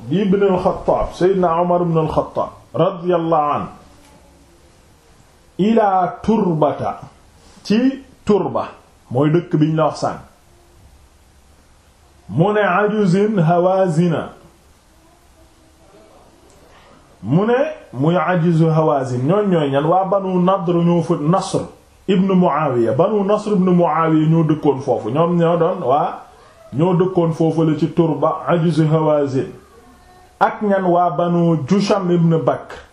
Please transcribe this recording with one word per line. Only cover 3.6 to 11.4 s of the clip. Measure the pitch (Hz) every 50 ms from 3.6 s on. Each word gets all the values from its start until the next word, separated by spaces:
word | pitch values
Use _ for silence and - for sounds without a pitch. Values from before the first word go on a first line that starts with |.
| 90 - - - - - - - - - - - _ - _ _ - _ _ _ _ _ _ _ _ _ _ _ _ _ - _ - _ _ _ _ _ _ -
ila | 180 214 226 226 220 202 190 190 180 170 - - -
Turbata, | - 220 208 196 180 165 151 151 143 131 - 120 98 - - - - - - - - _ - - - - - -
ci | - 202 226 254 269 269 - - - - _ -
Turba, | - 208 190 170 139 117 107 101 - - - - _ _ _ _ _
mooy | 117 127 143 151
dëkk | 151 170 170 - - 156
biñ | 151 151 156
la | 160 156
wax | 147 143 -
sànq. | - 120 92 - - - _ _ _ _ _ _ _ _ - - - - - - - _ _ _ _ _ _ _